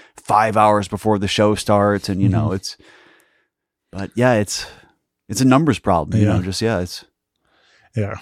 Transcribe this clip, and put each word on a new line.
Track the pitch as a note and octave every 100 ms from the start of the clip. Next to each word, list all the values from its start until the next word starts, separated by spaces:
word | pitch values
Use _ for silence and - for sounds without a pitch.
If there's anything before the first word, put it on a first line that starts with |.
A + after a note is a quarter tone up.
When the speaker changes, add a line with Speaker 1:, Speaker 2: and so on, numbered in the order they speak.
| - -
Speaker 1:
five | - G#2 A2+
hours | G#2+ G#2+ G#2 G2+
before | G#2 A2 G#2+
the | G2
show | - G#2
starts, | G#2 - G#2 G2+ G2+ -
and, | F#2+
you | G#2
know, | F#2 G#2+
Speaker 2:
Mm-hmm. | F#2+
Speaker 1:
it's, | - - _ - _ _ _ _ _ _ _ _ _
but | F#2 G2
yeah, | G#2+ B2+
it's, | A2+ G#2 - - - _ _ _ _ -
it's | G2
a | C3
numbers | C3 D#3 G#2+
problem, | - F2 D2+ F#2+
you | G#2
Speaker 2:
Yeah. |
Speaker 1:
know, | G#2+
just, | F#2 F#2
yeah, | A2 G2+
it's | F2+ - - _ _ _ _ _ _ _ _ A#2
Speaker 2:
Yeah. | G2+ G#2+